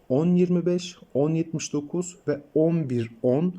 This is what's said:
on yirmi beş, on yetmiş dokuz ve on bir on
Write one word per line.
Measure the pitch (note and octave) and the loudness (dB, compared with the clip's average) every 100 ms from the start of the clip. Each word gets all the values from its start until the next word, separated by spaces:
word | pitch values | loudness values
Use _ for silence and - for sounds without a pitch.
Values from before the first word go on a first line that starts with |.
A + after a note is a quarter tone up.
| - | -2
on | C3 F3 | 0 4
yirmi | F3+ F3 F3 E3+ | 4 4 2 0
beş, | F3 - - - | -2 -4 -16 -6
on | B2+ D3+ | 0 0
yetmiş | D#3+ E3 D3+ - | 0 -2 -6 -4
dokuz | D3 D3 F3 F3 - - | -6 -4 -6 -8 -8 -6
ve | - - | -6 -2
on | D3+ D#3+ E3 C3+ | 2 2 2 0
bir | A#2+ A2+ - | -2 -4 -2
on | B2+ C3+ F3+ | 0 2 0